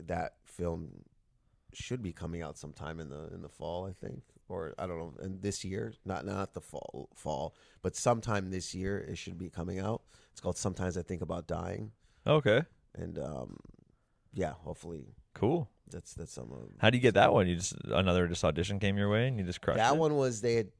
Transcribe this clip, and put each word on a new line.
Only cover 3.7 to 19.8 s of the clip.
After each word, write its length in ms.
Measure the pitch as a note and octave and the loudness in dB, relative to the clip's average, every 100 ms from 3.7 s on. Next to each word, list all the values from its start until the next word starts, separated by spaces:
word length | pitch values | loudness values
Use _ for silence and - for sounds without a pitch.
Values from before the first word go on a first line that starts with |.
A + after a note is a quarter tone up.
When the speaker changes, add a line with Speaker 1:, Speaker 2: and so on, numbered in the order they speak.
| F2 F#2+ | -6 -6
Speaker 1:
I 80 | |
think, 280 | F#2 G2 - - _ - | -10 -12 -12 -16 _ -12
or 260 | F#2 D#2+ - | -8 -8 -8
I 100 | F2+ | -8
don't 100 | E2+ | -6
know, 160 | E2 C#2 | -8 -10
and 200 | F#2+ F#2+ | -10 -6
this 220 | G2+ - | -4 -4
year, 300 | F#2 G2 A2+ - - | -6 -6 -8 -10 -6
not, 200 | F2+ G2+ | -6 -4
not 280 | G2 G2 | -4 -4
the 80 | - | -6
fall, 480 | - - - - - - | -12 -12 -10 -12 -14 -10
fall, 400 | D#2 C#2+ D#2+ - - _ | -6 -4 -4 -8 -20 _
but 140 | F#2 - | -6 0
sometime 540 | - A#2 A2+ G#2 F#2 | 2 2 2 -2 0
this 240 | F#2 - | -6 -6
year 240 | F#2 F#2+ G2+ | -4 -2 -2
it 180 | - E2+ | -4 -8
should 200 | - F2+ | -10 -10
be 120 | F2+ | -10
coming 300 | - E2+ F#2 | -6 -4 -4
out. 220 | G2 A2 _ - _ | -2 -4 _ -20 _
It's 100 | - | -8
called 160 | F2+ F2 | -4 -2
Sometimes 400 | G2+ F2+ F2+ F2 | -2 -2 -2 -2
I 40 | |
Think 200 | E2+ F2 | -4 -6
About 260 | E2 F2 D#2+ | -4 -6 -4
Dying. 440 | E2+ F2 F#2 G#2+ - _ _ - | -4 -4 -6 -8 -14 _ _ 2
Speaker 2:
Okay. 360 | D3+ C#3 A2+ E3+ _ _ - | 4 6 4 2 _ _ -12
Speaker 1:
And, 220 | E2+ E2 | -8 -6
um, 380 | C#2 C#2+ A1+ G1+ - - _ _ _ _ _ | -6 -6 -10 -14 -20 -20 _ _ _ _ _
yeah, 200 | - E2+ C#2+ | -4 -4 -4
hopefully 420 | D#2 D#2+ E2+ E2 C2 - - | -10 -10 -10 -12 -12 -20 -16
Speaker 2:
Cool. 360 | - G#2 E3+ B2+ _ - | -2 2 2 -2 _ -16
Speaker 1:
that's, 220 | F2 - | -16 -14
that's 200 | - E2 | -12 -12
some 180 | - A#1 | -12 -12
of 180 | B1+ A1+ G1+ | -12 -14 4
Speaker 2:
How 100 | A2+ | 6
do 80 | B2 | 8
you 40 | |
get 120 | B2 G2 | 8 10
that 160 | A#2 | 10
one? 140 | B2 F#2 | 8 6
You 80 | E2+ | 2
just, 180 | - - G1+ | -2 -6 0
another 420 | B1 F#2+ F2+ F2 | 4 6 6 4
just 160 | E2+ | 4
audition 360 | E2+ D2+ E2+ G2+ | 2 2 0 2
came 180 | G2+ G2+ | 2 2
your 120 | G2+ | 4
way 180 | G#2+ B2+ | 4 2
and 100 | A#2+ | 0
you 80 | F2+ | -2
just 160 | F2+ | -2
crushed 160 | - | 0
Speaker 1:
That 160 | - | 4